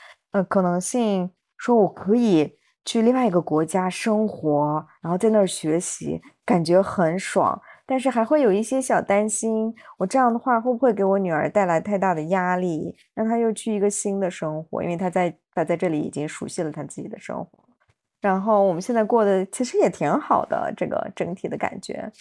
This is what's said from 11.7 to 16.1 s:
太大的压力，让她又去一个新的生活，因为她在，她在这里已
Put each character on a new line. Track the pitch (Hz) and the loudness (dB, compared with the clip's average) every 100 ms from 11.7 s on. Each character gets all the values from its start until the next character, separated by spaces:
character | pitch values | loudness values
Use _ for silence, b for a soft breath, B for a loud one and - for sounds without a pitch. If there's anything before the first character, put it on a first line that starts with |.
| 160 | 0
太 | 185 202 | 0 -2
大 | 190 | 0
的 | 160 | 0
压 | 156 185 180 180 | 0 0 0 0
力， | 180 156 170 - b | -2 -2 -6 -10 b
让 | - 220 | -4 -2
她 | 233 | 0
又 | 226 | 0
去 | 220 226 | -2 -4
一 | 208 | 0
个 | 202 | 0
新 | 202 208 196 | 0 -4 -2
的 | 185 | -2
生 | - 160 156 | -4 -6 -6
活， | 160 - | -6 -6
因 | 170 | -4
为 | 170 | -4
她 | 185 | -2
在， | 185 175 - _ | 0 -2 -4 _
她 | - | -4
在 | 160 170 | -2 0
这 | 180 | -2
里 | 151 | -2
已 | - | -4